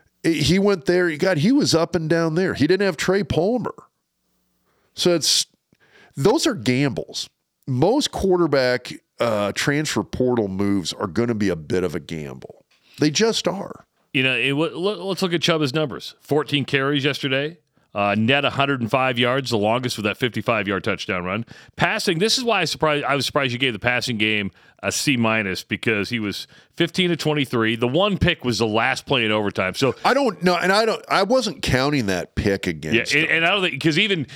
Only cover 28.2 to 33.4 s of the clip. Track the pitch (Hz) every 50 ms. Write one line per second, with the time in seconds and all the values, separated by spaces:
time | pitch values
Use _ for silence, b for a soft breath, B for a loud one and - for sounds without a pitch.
28.2 | - 175 165 - - 123 117 95 117 110 104 113 117 131 131 - - - 143 127
29.2 | 113 107 107 107 104 101 - - 95 92 92 - 135 127 - - - 185 247 269
30.2 | 285 240 185 - 170 180 180 165 170 180 196 208 233 220 190 - - - - 175
31.2 | 196 196 247 262 226 214 147 - - - 135 127 131 143 147 139 113 98 92 90
32.2 | 78 - _ - - 104 98 92 - 92 82 76 73 - 113 117 113 - 131 147
33.2 | 160 147 156 165